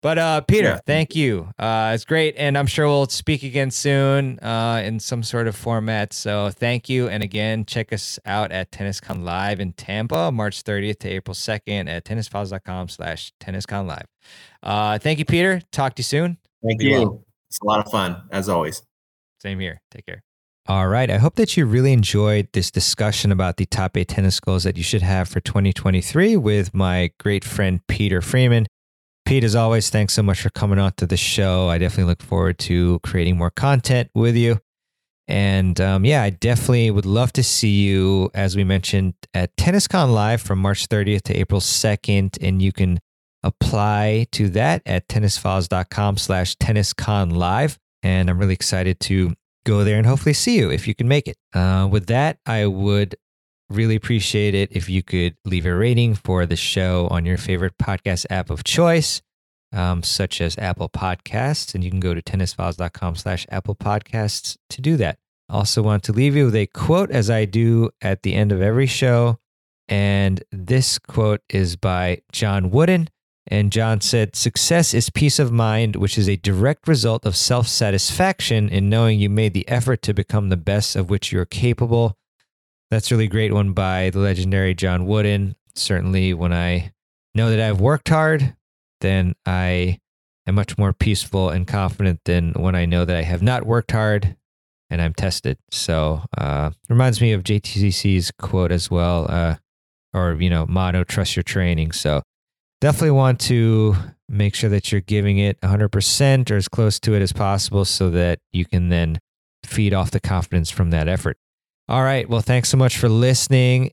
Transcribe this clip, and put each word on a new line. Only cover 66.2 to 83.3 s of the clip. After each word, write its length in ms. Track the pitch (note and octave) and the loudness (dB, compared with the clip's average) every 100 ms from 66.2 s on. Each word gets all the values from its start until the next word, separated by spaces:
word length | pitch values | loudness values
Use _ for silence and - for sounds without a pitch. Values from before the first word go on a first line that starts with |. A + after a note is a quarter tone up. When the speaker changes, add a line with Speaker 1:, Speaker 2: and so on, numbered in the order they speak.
| C#3+ C#3+ | 2 4
Speaker 1:
you 100 | C3+ | 4
with 100 | G#2+ | 2
a 120 | G2+ | -2
quote, 420 | - - E3+ G3+ | -2 0 2 2
as 220 | B2+ G#2 | 0 2
I 140 | A2+ G#2+ | 2 2
do 440 | G#2+ A#2 A#2 A2+ _ | 2 4 4 2 _
at 180 | G2 G2 | -4 -2
the 140 | F#2+ F#2 | -2 0
end 160 | G#2 | 2
of 100 | F#2+ | 2
every 240 | G2 A#2 C3+ | 2 2 0
show. 540 | - C3 A#2+ A#2+ A#2 _ _ _ _ - | 0 2 4 2 0 _ _ _ _ -4
And 560 | G#2 G2+ G2 G2 F#2 - | 0 2 2 2 0 -6
this 480 | G2 F2+ B2+ C3 - | -14 0 0 2 -4
quote 420 | - - G#2+ G#2 _ | -4 0 0 0 _
is 260 | G2 F#2 E2+ | -2 0 -2
by 460 | F#2+ F2+ F2+ F2+ _ | -2 0 -2 -4 _
John 380 | - G#2+ G2 F#2 | -4 -2 0 2
Wooden. 400 | A2 E3+ F#3 D#3+ _ _ _ - | 2 4 2 0 _ _ _ -4
And 240 | G#2 G#2 | 0 2
John 300 | G#2+ A2+ A2 | 2 0 0
said, 340 | - A#2+ G#2+ - | 0 0 0 -2
"Success 600 | A#2+ - - E3+ E3 - | -4 -2 2 2 2 2
is 160 | A#2+ | 0
peace 260 | - D3 - | 2 2 2
of 140 | C3 | 2
mind, 460 | A#2 A2 G#2+ A2+ G2 | 2 2 2 0 0
which 200 | G2+ - | -2 0
is 100 | G2 | 0
a 80 | G2 | 0
direct 520 | G2+ F#2+ A#2+ D3+ - | 0 2 2 0 0
result 400 | D3 A#2 A2 G#2+ | 2 2 0 -2
of 80 | F2+ | -2
self-satisfaction 1300 | - B2 A#2+ - G#2+ G2 - - F#3 F#3 - A2+ G#2 | 0 0 0 0 0 0 -2 0 0 0 0 0 2
in 200 | F#2+ G2 | 0 2
knowing 300 | A2 A2+ G#2+ | 4 4 2
you 100 | G2+ | 2
made 240 | G#2 A2 | 2 0
the 140 | F#2+ - | 0 -2
effort 340 | B2 A#2+ G#2+ | -2 0 -2
to 140 | - G2+ | -2 -2
become 340 | F#2 G#2+ G2+ | 0 0 0
the 80 | F2+ | -2
best 380 | D#2+ G#2 G#2 - | 0 0 0 -2
of 160 | F2+ | 0
which 200 | G2+ - | -2 -2
you 80 | F#2 | -4
are 60 | F2 | -4
capable." 720 | - A#2+ A#2 A#2+ A#2 A#2 - _ _ _ _ _ _ _ | -2 -2 0 0 2 0 -2 _ _ _ _ _ _ _
That's 220 | A2 - | -2 0
a 20 | |
really 140 | A#2+ | 0
great 260 | A2 | 2